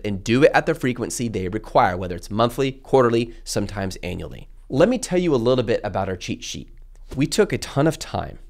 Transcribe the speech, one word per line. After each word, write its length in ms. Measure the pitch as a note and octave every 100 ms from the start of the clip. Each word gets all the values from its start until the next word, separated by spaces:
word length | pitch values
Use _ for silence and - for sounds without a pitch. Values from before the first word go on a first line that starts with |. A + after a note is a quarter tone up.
| G#2+
and 180 | F#2+
do 200 | G#2 A#2+
it 80 | D#3
at 120 | D3+ D#3
the 80 |
frequency 540 | D3+ C3 A#2+ F#2+ - A#2+
they 220 | G2+ F#2
require, 480 | G#2+ - C#3 A2 F2+
whether 180 | F2+ F2+
it's 160 | -
monthly, 400 | G2+ A#2+ B2 C3+
quarterly, 640 | C3 - C3+ A#2+ A#2 A#2 -
sometimes 540 | - - G2+ G2+ F#2+ -
annually. 500 | F2 F2 D#2 A#1+ - - -
Let 180 | C3 G3
me 100 | B3+
tell 220 | - F3+
you 160 | F3 C3
a 20 |
little 280 | A#2 C3 A2+
bit 160 | G#2+
about 240 | G#2 F#2+ F#2+
our 80 | F#2
cheat 300 | - - -
sheet. 240 | - - - - - -
We 140 | C3 D3
took 240 | - G3
a 60 | C3+
ton 300 | - C#3 D#3
of 120 | D3+
time 400 | - F#2+ - -